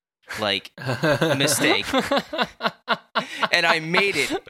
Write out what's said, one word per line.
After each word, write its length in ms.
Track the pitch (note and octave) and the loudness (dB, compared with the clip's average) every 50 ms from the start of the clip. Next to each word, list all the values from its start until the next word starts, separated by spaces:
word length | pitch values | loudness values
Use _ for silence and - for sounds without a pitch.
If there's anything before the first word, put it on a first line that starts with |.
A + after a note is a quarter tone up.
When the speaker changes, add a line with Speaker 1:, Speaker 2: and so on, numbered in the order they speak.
| _ _ _ _ _ - - - | _ _ _ _ _ -14 -8 -4
Speaker 1:
like, 320 | G#2+ G#2 G2 F#2+ - - - - | -2 0 0 -2 -4 -8 -14 -10
Speaker 2:
<laughs> 600 | C3+ C3 B2 - - D#3 C#3+ B2+ D#3+ E3 C#3 C3+ | -6 -6 -4 0 0 0 2 2 2 0 2 0
Speaker 1:
mistake. 480 | C#3 C3+ - - C#4 D4+ G4 - - - - C4 - - C#4 C4+ - - - D#4+ A#3+ - - _ E4+ - - - _ - A3+ - - _ _ A#3 A#3+ - - - C4 - | 2 0 0 2 2 2 2 0 0 -2 -2 -2 0 0 0 -2 -2 -4 -4 -4 -4 -4 -4 _ -6 -6 -6 -6 _ -4 -4 -4 -4 _ _ -6 -6 -6 -4 -4 0 2
And 140 | - F3 E3+ | 2 2 4
I 140 | E3 E3+ D#3+ | 4 2 2
made 360 | D#3 D#3+ E3+ F#3 G3 G3+ F3 | 0 2 2 2 4 4 2
it 160 | D3+ C3 A#2 D#4 - - - | 0 0 0 -2 -4 -2 -2